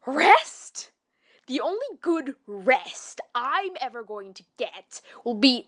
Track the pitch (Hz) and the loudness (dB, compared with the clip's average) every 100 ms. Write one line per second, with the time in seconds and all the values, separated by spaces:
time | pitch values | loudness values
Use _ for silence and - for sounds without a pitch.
0 | - 277 330 453 622 - - - - _ | -4 2 8 8 6 -14 -18 -18 -20 _
1 | _ _ _ _ - 262 262 392 539 370 | _ _ _ _ -6 -4 -2 -4 -6 -8
2 | 330 330 269 - - 202 196 247 180 - | -2 -2 -2 -10 -12 -6 2 2 2 -14
3 | - - - 240 247 339 392 359 254 233 | -16 -16 -8 -6 -2 -2 -4 -6 -8 -10
4 | 214 208 196 185 180 _ - 180 - - | -12 -12 -12 -20 -20 _ -8 -8 -20 -20
5 | - - 233 220 262 247 | -20 -10 -6 4 4 4